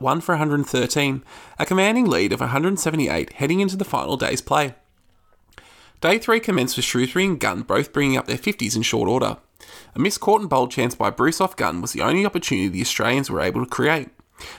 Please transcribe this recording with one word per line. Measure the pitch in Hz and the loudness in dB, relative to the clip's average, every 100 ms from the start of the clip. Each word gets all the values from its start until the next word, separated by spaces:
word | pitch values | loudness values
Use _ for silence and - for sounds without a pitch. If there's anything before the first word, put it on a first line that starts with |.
one | 131 156 | -2 -2
for | 175 | 0
a | 160 | 0
hundred | 151 147 139 | 2 0 0
thirteen, | 127 123 151 143 135 - - - - | 0 0 0 0 -2 -8 -20 -14 -6
a | |
commanding | - 185 202 233 226 | 0 2 4 4 2
lead | 95 101 | 2 2
of | - | 0
a | 127 | -2
hundred | 135 170 196 | 0 0 0
seventy-eight | 220 160 135 82 - | 0 0 0 -2 -4
heading | - 139 180 | -2 0 2
into | 196 190 | 0 0
the | |
final | 202 131 - 131 | -4 -4 -2 -2
day's | - 131 | -2 -2
play. | - 143 143 - _ _ _ _ _ _ _ - - - - _ | 0 0 0 -6 _ _ _ _ _ _ _ -20 -20 -20 -20 _
Day | 160 220 | 2 2
three | 226 226 | 2 2
commenced | 226 180 123 - | 2 0 0 -2
with | |
Shrewsbury | 113 123 127 180 | 0 0 0 2
and | 190 156 | 0 0
Gunn | 107 90 | -2 -2
both | - 101 143 | 0 0 0
bringing | 151 139 131 | 0 0 0
up | - | -2
their | 123 | -4
fifties | - - 110 113 | -4 -2 -2 -2
in | |
short | 104 113 95 | 0 0 2
order. | 127 107 107 _ _ - - - - | 2 0 -4 _ _ -20 -20 -10 -2
A | |
missed | 185 - | -2 0
caught | - 220 | 2 2
and | 190 | 2
bowled | 131 127 | 0 2
chance | - 123 | 0 -2
by | - 101 | 0 -2
Bruce | - 143 165 | 2 0 2
off | 190 - | -2 -2
Gunn | 95 87 | -2 -2
was | 123 | -6
the | - | -2
only | 117 170 | 0 2
opportunity | 202 175 - 95 95 | 2 -2 -2 0 0
the | 90 | -2
Australians | - - 110 131 131 | -4 -2 0 0 -2
were | 85 | -2
able | 87 107 | 0 -2
to | 123 | -4
create. | - 131 156 - - _ - - | 0 0 0 -4 -16 _ -20 -20